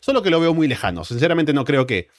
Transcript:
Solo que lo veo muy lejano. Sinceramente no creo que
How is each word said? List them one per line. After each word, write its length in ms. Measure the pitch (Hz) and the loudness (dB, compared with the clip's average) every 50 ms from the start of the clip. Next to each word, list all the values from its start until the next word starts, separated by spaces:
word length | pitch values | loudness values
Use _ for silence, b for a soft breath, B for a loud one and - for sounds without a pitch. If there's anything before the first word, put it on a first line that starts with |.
Solo 220 | - - 277 254 190 | -4 -2 -2 0 2
que 80 | 190 | 2
lo 100 | 165 165 | 2 2
veo 120 | 165 165 165 | 2 2 2
muy 140 | 165 160 | 2 0
lejano. 380 | 143 123 - - 101 87 87 78 | 0 0 -2 -4 -4 -4 -6 -8
Sinceramente 480 | - 120 120 139 165 170 170 160 147 143 | -8 -2 -2 0 0 2 2 0 0 0
no 120 | 139 131 | 0 0
creo 220 | - 143 135 131 | 0 2 2 2
que 220 | 123 113 92 - b b | 0 -2 -4 -4 b b